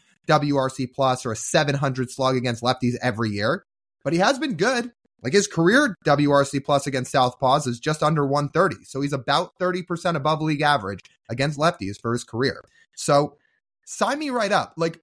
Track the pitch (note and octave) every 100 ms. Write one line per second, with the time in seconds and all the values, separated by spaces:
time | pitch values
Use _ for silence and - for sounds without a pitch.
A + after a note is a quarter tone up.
0 | _ _ - D3+ C#3+ C#3 C3 - B2+ -
1 | C3 B2+ B2 A2 - D#3+ C#3+ C#3 C#3 B2+
2 | B2 - C3 C3 B2 A2+ A#2+ B2+ A#2+ A#2+
3 | B2 G#2+ A2 G2+ G#2+ F#3 _ _ _ _
4 | C#3+ E3+ G#3+ C4 D4+ E3+ A3 B3 A#3+ _
5 | _ _ B2+ F#3+ F#3+ E3 E3+ B3+ C#4+ F3+
6 | D#3 D3 C#3+ C#3+ C#3 C#3 C#3+ C#3+ C#3+ C3
7 | B2 C#3 B2 - C3 C#3+ C3 A#2+ D3+ D3+
8 | D#3 D#3 C#3 C#3+ C#3+ D#3+ F#3 - - C#3
9 | C#3+ C#3 C3 C#3+ F3+ - F3+ F3+ F3 E3+
10 | F3+ D#3+ D3 D#3 D#3 D3 D3 C#3+ G2 G2
11 | - _ - A#2 C#3+ C#3+ E3 E3 G2 G2+
12 | A#2 A#2+ - A#2 C3 - - _ _ -
13 | - C#3+ D3 - _ _ _ _ - -
14 | G#3 C#4+ D4 B3 G3+ F#3+ - - E3 -